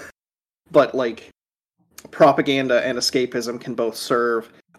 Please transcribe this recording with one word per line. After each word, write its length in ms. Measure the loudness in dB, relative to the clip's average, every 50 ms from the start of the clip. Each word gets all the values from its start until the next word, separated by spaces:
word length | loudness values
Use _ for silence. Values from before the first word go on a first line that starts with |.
| -12 -20 -20 _ _ _
<laughs> 400 | _ _ _ _ _ _ _ 0
but, 240 | 4 4 4 4 2
like, 340 | -2 -4 -4 -4 -8 -16 -20 -20 _ _ _ _ _ _ _ _ _ _ _ _ -20 -20 -6
propaganda 720 | 0 4 6 6 6 4 0 0 0 -2 0 2 0 0 0
and 140 | 0 -4 -4
escapism 640 | -4 -2 -2 -2 -2 -2 -4 -6 -6 -6 -8 -10
can 140 | -10 -10 -6
both 200 | -4 -4 -4 -4
serve 560 | -6 -6 -2 -2 0 0 0 -2 -4 -6 -8 _ _ _ _ _